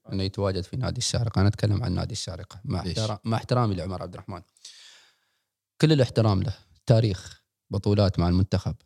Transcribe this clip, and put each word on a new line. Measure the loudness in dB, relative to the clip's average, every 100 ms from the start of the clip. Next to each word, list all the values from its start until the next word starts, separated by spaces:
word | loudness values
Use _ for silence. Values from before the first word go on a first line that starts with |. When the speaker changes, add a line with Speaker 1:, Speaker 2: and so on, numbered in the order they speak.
| -8
Speaker 1:
إنه | -4
يتواجد | -2 -2 -2 -2
في | -6 -4
نادي | -4 -4
الشارقة. | -2 -2 0 4
أنا | 2
أتكلم | 4 0 0
عن | 0
نادي | -2 -4
الشارقة | -6 -10 -12 -14 -14 -6
مع | -6
Speaker 2:
ليش؟ | -4 -4
Speaker 1:
احترا-، | -4 -4
مع | -4 -4
احترامي | 0 0 0 -2
لعمر | -6 -8
عبد | -10
الرحمن. | -12 -14 -16 -16 _ -20 -20 -20 -20 _ _ _ _ _ _ _ 2
كل | 4
الاحترام | 4 4 4 2 2
له، | -2 -6 _ _ 2
تاريخ، | 4 4 -2 -10 -20 _ _ -8
بطولات | -4 2 4 4 4
مع | 2
المنتخب، | 4 2 0 -2 -8